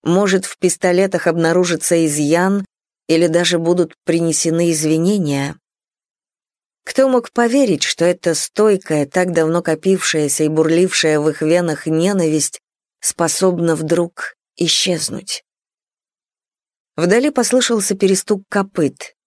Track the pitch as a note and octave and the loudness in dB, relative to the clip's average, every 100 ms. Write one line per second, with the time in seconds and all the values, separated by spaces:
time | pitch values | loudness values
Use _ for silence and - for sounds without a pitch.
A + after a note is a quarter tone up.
0 | - F3 G3+ F#3+ F#3+ - F3+ - F3+ F3+ | 0 0 2 0 -4 -4 -2 0 0 2
1 | F#3+ F3+ - E3 E3 F3 F3+ E3+ - E3+ | 0 0 -2 0 2 2 0 -2 0 0
2 | D#3+ D3 D3 E3 F#3 G3+ F#3+ _ _ _ | 0 0 0 2 2 0 -4 _ _ _
3 | - D#3+ E3+ E3 F3 F3 E3 F3 E3 - | 0 2 4 2 0 0 0 0 0 -4
4 | - E3 E3 D3+ E3 E3 E3+ D#3 D#3 D#3+ | -4 0 0 -2 -2 0 0 0 0 0
5 | E3+ G#3 D#3 C#3 C#3 D#3 _ _ _ _ | 2 0 0 -2 -4 -8 _ _ _ _
6 | _ _ _ _ _ _ _ _ - - | _ _ _ _ _ _ _ _ -6 0
7 | C4+ B3+ A#3+ - A#3 C4 C4 D3+ - - | 2 2 -2 -2 0 2 2 0 -2 0
8 | E3+ F3+ F3+ D#3 - - G#3+ G3 - D3+ | 0 0 -2 -4 -4 0 2 2 0 -2
9 | C#3+ F#3 F3+ E3+ D#3+ E3+ E3+ D#3 F#3 F#3+ | 0 -2 0 0 2 0 -2 -2 0 0
10 | - D#3+ D3 - D#3 D#3 D#3+ E3 F#3 - | 0 -2 -2 0 0 2 2 2 2 2
11 | D#3+ D3+ D3+ D3 D#3 E3+ F3 D3+ - D#3+ | 0 2 0 -2 0 2 0 -4 -2 0
12 | F3+ G3+ D#3+ D3+ D3 - _ _ _ _ | 0 0 0 0 -2 -8 _ _ _ _
13 | - - E3 - F#3+ F3 E3+ D#3 D#3 E3 | -8 -2 -2 2 0 0 0 0 0 -2
14 | E3+ - - - _ - F3 - - E3+ | -2 -6 -14 -14 _ -4 -2 0 -2 -4
15 | - - - - _ _ _ _ _ _ | -4 -10 -10 -14 _ _ _ _ _ _
16 | _ _ _ _ _ _ _ _ _ - | _ _ _ _ _ _ _ _ _ -4
17 | F3 G#3+ C#4+ C#4+ A3+ B3+ A#3+ A#3 F#3+ G3 | 2 2 2 0 0 0 0 -2 -2 0
18 | F#3+ F#3+ - G3+ - G3+ G3 - D3 C#3 | 0 0 -2 -4 -2 -4 -4 -2 -4 -4
19 | - _ | -20 _